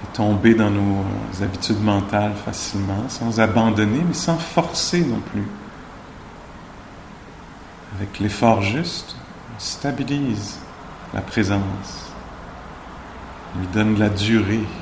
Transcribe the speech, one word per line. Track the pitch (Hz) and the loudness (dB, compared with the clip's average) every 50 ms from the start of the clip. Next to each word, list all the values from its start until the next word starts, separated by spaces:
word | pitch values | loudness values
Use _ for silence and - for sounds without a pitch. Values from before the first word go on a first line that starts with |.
| - | -10
et | - | -8
tomber | - - 107 107 104 95 - 113 113 | -2 2 4 4 4 8 8 8 8
dans | 110 107 104 | 8 6 4
nos | 101 101 101 101 98 98 98 98 98 101 110 - 92 95 | 4 4 4 4 2 2 0 0 -2 -4 -4 -4 -4 -2
habitudes | 98 95 95 - - - 110 98 | -2 -2 -2 -4 0 0 0 2
mentales | 107 110 101 98 95 101 - 104 104 104 101 104 - | 4 4 4 4 2 2 2 2 2 2 0 -2 -6
facilement, | - - - - - - 101 98 98 95 101 113 131 | -6 -6 -6 -6 -4 -2 -2 0 0 0 -2 -2 -4
sans | - - 117 117 110 110 | -4 -4 -2 0 4 4
abandonner, | 113 104 95 117 113 113 107 104 107 104 110 143 175 | 4 6 6 6 6 6 6 4 4 4 4 4 2
mais | 175 - | 2 2
sans | - - - 165 165 | 0 0 0 0 0
forcer | - - - 175 - - - - - - - 175 170 | 0 0 0 0 0 2 -2 -2 -2 2 2 2 2
non | 131 113 107 - - | 2 2 -2 -4 -4
plus. | - 104 101 104 101 - - - - - - - - - - - - - - - - - - - - - - - - - - - - - - - - - - - - - - - - - - - - - - - 107 | -4 -4 -4 -4 -6 -10 -14 -14 -16 -16 -16 -16 -16 -16 -16 -16 -16 -16 -16 -16 -18 -18 -18 -18 -18 -18 -18 -18 -18 -18 -18 -18 -18 -18 -16 -18 -18 -18 -18 -18 -18 -18 -18 -18 -18 -18 -18 -18 -18 -18 -16 -12 -6
Avec | 95 98 101 - - | -6 -6 -6 -2 -2
l'effort | 98 104 98 - 120 117 110 98 | 0 0 2 4 6 6 6 6
juste, | 101 101 107 147 170 170 - - - - - - - - - - - - 113 | 4 2 2 0 0 -2 -4 -8 -10 -10 -14 -14 -14 -16 -16 -16 -16 -14 -12
on | 110 | -8
stabilise | - - - - - 143 131 131 135 - 143 143 143 127 110 104 101 - - - - - - - - - - - - - - | -8 -8 -8 -2 -2 -2 0 0 -2 0 0 0 2 0 0 -2 -4 -8 -10 -10 -12 -14 -16 -16 -16 -16 -16 -14 -12 -6 -6
la | 101 | -6
présence, | 101 - - 113 107 98 101 101 98 95 98 101 - - - - - - - - - - - - - - - - - - - - - - - - - - - - - - - - - - - | -4 -2 2 2 4 4 4 2 2 0 -4 -4 -6 -10 -10 -12 -12 -12 -14 -14 -14 -14 -14 -14 -14 -14 -14 -14 -14 -14 -14 -14 -16 -14 -14 -14 -14 -14 -14 -14 -14 -14 -14 -14 -14 -8 -6
on | 95 | -4
lui | 92 92 | -4 0
donne | 90 107 107 107 107 | 2 2 4 4 6
de | 101 | 6
la | 107 104 | 4 4
durée. | 98 95 101 107 113 113 110 98 104 113 113 107 - - | 4 2 2 4 6 6 6 4 2 0 0 -2 -6 -10